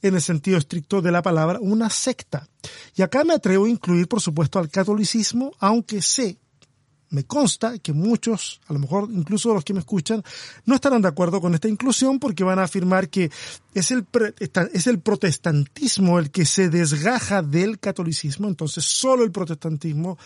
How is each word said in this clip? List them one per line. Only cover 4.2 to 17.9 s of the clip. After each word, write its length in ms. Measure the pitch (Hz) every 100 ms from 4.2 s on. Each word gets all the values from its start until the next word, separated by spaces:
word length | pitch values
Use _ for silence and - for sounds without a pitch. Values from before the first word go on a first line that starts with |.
supuesto, 380 | - 151 156 196
al 120 | 165
catolicismo, 840 | 190 190 208 208 226 202 233 269 359
aunque 420 | 196 226 - 208
sé, 380 | 165 - 233 - _ _ _ _ _ _ _
me 140 | 143
consta 540 | 135 285 254 - 220 233
que 140 | -
muchos, 680 | 151 190 233 - 214 - - _
a 60 |
lo 60 | 147
mejor 300 | 139 180 208
incluso 440 | 214 151 208 233
los 100 | 208
que 80 | -
me 80 | 196
escuchan, 420 | - 202 - 220 - - - - -
no 80 |
estarán 260 | 262 285 247
de 80 | 190
acuerdo 320 | 151 175 190
con 140 | 180
esta 140 | 165 220
inclusión 500 | 214 262 233 262 269
porque 260 | 277 170
van 140 | 185 185
a 60 |
afirmar 440 | 185 196 180 185 190
que 220 | - 170 - - - _
es 180 | - 175
el 140 | 247
pre-, 300 | 196 240 214 -
esta-, 300 | 202 - 180
es 140 | - 208
el 140 | 226
protestantismo 1160 | 165 208 190 147 - 147 143 - 277 - 185 175
el 120 | 151
que 140 | 165
se 240 | 156 - 185
desgaja 720 | 165 165 151 170 247 - 196
del 360 | 156 151 196 220
catolicismo, 680 | -